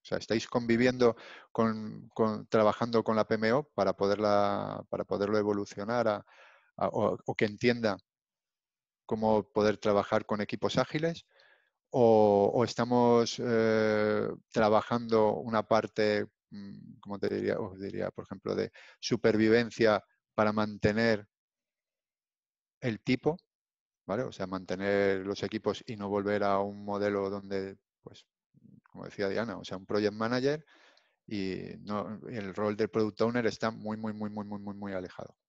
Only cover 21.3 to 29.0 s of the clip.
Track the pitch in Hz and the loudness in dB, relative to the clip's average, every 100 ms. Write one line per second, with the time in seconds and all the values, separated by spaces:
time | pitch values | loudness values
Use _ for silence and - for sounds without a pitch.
21.3 | _ _ _ _ _ _ _ _ _ _ | _ _ _ _ _ _ _ _ _ _
22.3 | _ _ _ _ _ 127 107 - 131 151 | _ _ _ _ _ -6 -4 -2 0 0
23.3 | 175 _ _ _ _ _ _ - 104 127 | -4 _ _ _ _ _ _ -6 -4 -4
24.3 | - 95 92 82 92 101 101 101 95 95 | -8 -6 -6 -6 -4 0 2 2 0 -2
25.3 | 98 101 110 104 98 - 107 101 101 101 | -4 -4 -2 -4 -4 -8 -8 -4 -2 0
26.3 | 104 101 98 101 101 101 101 104 101 98 | 0 2 0 -2 -6 -8 -2 0 0 -2
27.3 | 101 98 98 98 101 _ _ - - _ | -6 -6 -6 -6 -12 _ _ -20 -20 _
28.3 | _ _ _ - - _ - | _ _ _ -20 -20 _ -16